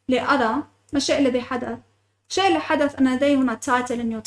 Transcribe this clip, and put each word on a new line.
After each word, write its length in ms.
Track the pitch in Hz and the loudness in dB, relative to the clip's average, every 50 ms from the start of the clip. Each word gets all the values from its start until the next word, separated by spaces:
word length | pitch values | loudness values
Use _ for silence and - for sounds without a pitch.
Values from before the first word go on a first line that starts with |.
| _ | _
لأرى 460 | - 254 240 - - 285 269 240 220 233 285 302 - _ _ _ - - | -2 -2 0 2 2 2 2 2 0 0 -2 -6 -8 _ _ _ -6 -4
ما 40 | |
الشيء 200 | 285 262 - 302 | -2 0 0 2
الذي 240 | 277 277 254 240 247 | 2 2 2 2 0
حدث. 360 | 240 - 262 247 247 233 233 247 - _ _ _ _ _ _ _ _ - | -4 -4 -6 -6 -6 -8 -10 -12 -14 _ _ _ _ _ _ _ _ -6
الشيء 180 | - 370 381 | -2 0 2
اللي 120 | 392 330 311 | 2 2 2
حدث 400 | - - 311 294 294 285 285 - | 0 0 0 0 0 0 0 2
أن 160 | 269 262 254 | 2 2 2
لدي 200 | 247 277 285 285 | 2 2 2 2
هنا 240 | 269 262 247 220 220 - | 2 2 0 -2 -4 -2
title 260 | 285 247 247 247 247 | 0 0 0 0 -2
و 280 | 240 240 240 226 226 220 | -4 -4 -4 -4 -6 -6
new 40 | 220 | -6